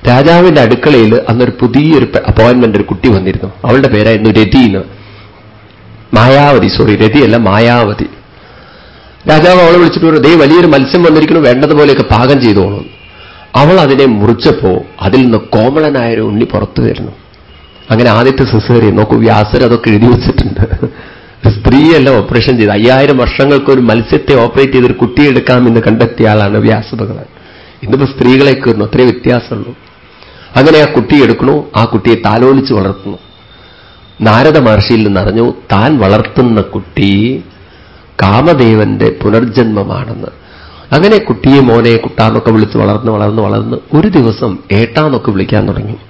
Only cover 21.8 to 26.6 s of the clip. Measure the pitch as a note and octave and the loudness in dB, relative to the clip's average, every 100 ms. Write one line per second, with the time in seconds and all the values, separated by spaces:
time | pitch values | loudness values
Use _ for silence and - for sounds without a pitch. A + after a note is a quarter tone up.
21.8 | D#3 D#3+ C3 B2 - A#2+ A2 B2 G#2 G2+ | 4 2 2 0 0 -2 0 0 0 2
22.8 | A2+ C3 C#3+ C3+ A#2+ - C#3 C#3 C#3 C3 | 2 2 2 0 -2 -2 0 0 2 0
23.8 | A#2+ A2+ A2+ D3+ - C3+ A#2 C#3 C#3 B2+ | 2 0 0 -4 0 0 2 0 0 2
24.8 | B2 B2 A#2+ - D3 B2 A#2+ B2+ B2 A2+ | 0 0 -2 0 0 0 0 0 2 0
25.8 | A2+ A2 A#2 - A2+ G#2+ G2+ G#2 | 0 0 -2 0 0 0 0 0